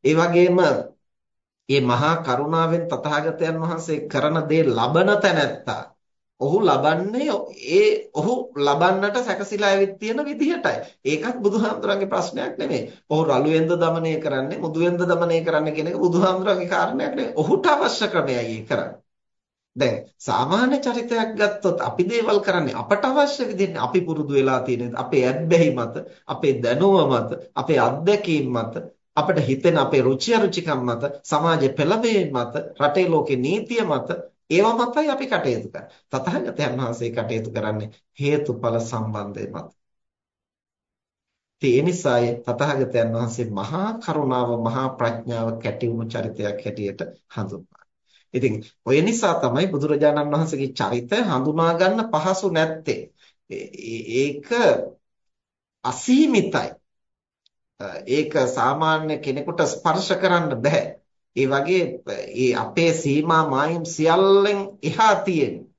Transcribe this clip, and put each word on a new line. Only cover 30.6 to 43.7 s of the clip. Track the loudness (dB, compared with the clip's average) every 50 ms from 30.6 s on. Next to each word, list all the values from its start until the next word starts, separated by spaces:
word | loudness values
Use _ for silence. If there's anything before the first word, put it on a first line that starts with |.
| -2 -2 -2 -2
මත, | -2 -2 -2 -2 -4 -6 -6 -10
සමාජ | _ -2 0 2 2 2 2 2 2 0
පෙළඹීම් | 2 0 2 2 2 2 2 2 2 2 0 0
මත, | -2 -4 -4 -4 -6 -8 -8 -8 -4
රටේ | -2 0 2 2 2 2 4
ලෝකේ | 2 0 2 0 -2
නීතිය | -2 0 0 -2 -2 -4 -2 -2 -2 0
මත, | 0 -2 -4 -4 -6 -8 -10 -10 -16 _ _ _
ඒවා | _ 2 4 4 4 2
මතයි | 2 -2 0 0 0 0 0
අපි | -2 -4 -4
කටයුතු | -4 -2 -2 0 0 -2 -2 -6 -10
කරන්නේ. | -14 -14 -16 -16 -20 _ _
තථාගතයන් | _ -6 -4 -2 -2 -2 -2 -4 -6 -4 -4 -4 -4 -2
වහන්සේ | -4 -4 -4 -4 -4 -6 -4
කටයුතු | -4 -4 -4 -4 -4 -4 -6 -6
කරන්නේ | -6 -6 -4 -4 -4 -6 -8 -10 -14 _ _ _ _
හේතුඵල | -4 0 0 0 0 0 -2 -6 -2 -2 -2 -2 -2
සම්බන්ධය | -4 -4 -6 -6 -6 -4 -6 -6 -8 -10 -10 -10 -10
මත. | -10 -10 -14 -14 -16 _ _ _ _ _ _ _ _ _ _ _ _ _ _ _ _ _ _ _ _ _ _ _ _ _ _ _ _ _ _ _ _ _ _ _ _ _ _
ඉතින් | 2 4
ඒ | 4 4
නිසායි | 4 2 -2 0 0 2 2 2 2 0 -2 -4
තථාගතයන් | -4 -6 -2 -2 0 -2 0 -2 -2 0 0 0 0 0
වහන්සේ | 0 -2 -4 -4 -4 -6 -6 -6
මහා | -4 -6 -6 -6